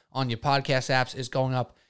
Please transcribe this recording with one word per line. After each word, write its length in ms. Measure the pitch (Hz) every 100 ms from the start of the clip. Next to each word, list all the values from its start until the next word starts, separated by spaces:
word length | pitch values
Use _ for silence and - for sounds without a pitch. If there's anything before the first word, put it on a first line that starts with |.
| _
on 180 | 131 127
your 80 | 113
podcast 560 | 143 139 135 131 -
apps 220 | 131 127 135
is 120 | 127
going 260 | 135 131
up 220 | 127 120 _